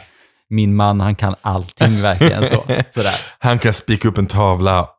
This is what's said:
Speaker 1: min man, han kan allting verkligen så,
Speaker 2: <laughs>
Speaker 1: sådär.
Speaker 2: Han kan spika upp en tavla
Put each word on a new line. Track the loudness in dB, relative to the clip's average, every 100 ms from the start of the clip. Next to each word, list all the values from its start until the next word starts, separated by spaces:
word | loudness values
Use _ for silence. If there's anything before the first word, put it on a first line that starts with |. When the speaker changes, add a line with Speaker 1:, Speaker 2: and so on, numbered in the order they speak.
| -8 _ _ _ _
Speaker 1:
min | 0 2 2
man, | 2 2
han | 0 -2
kan | -4 -4
allting | -4 -6 -6 -2 0 2
verkligen | 0 2 2 2 -2
så, | -2 -2 -4
Speaker 2:
<laughs> | -4
Speaker 1:
sådär. | -4 -2 -4 -8 -4
Speaker 2:
Han | -2 0
kan | 0
spika | 0 -2 0 0
upp | 0
en | 0
tavla | 2 2 2 2 0 -2